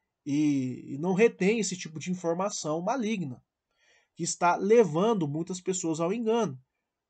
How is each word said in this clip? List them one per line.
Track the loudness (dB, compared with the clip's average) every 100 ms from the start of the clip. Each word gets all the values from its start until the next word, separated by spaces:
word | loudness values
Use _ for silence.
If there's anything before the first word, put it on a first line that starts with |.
| _ _
e, | -4 0 2 2 -2 -6 -10
e | -6
não | 0
retêm | 4 4 4 2 2
esse | -2 -6
tipo | -10 -10
de | -6
informação | -4 -2 -2 -2 -4 -4 -4
maligna, | -2 -2 -2 -4 -6 -10 _ _ _ _ _ _ _
que | -8
está | -6 0 2 2
levando | 4 6 6 4 2 2 0
muitas | -4 -6 -8
pessoas | -4 -4 -2 -2
ao | -2
engano. | -2 0 0 0 -4 _ _ _ _ _